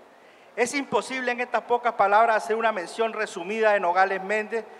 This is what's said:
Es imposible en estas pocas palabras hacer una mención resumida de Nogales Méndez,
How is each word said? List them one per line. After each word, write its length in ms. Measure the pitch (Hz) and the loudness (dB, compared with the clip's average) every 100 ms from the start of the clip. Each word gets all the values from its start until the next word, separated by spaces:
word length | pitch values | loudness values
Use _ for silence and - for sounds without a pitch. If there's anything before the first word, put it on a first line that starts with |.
| - - - - - | -20 -20 -20 -20 -10
Es 200 | - 240 | -4 -2
imposible 580 | 285 262 220 196 262 247 | -2 -2 -2 -2 -4 -4
en 80 | 240 | -4
estas 220 | 240 220 | -2 -4
pocas 320 | 226 240 240 | 0 0 0
palabras 420 | 220 196 208 233 214 | 2 4 6 4 2
hacer 180 | 214 | 0
una 160 | 220 226 | 0 0
mención 420 | 208 170 - 226 | -2 -6 -4 -4
resumida 600 | 214 208 185 175 220 220 | -2 -6 -6 -6 0 2
de 80 | 202 | 4
Nogales 420 | 175 180 190 190 | 2 2 2 0
Méndez, 420 | 190 214 214 226 214 | -2 -2 -2 -6 -8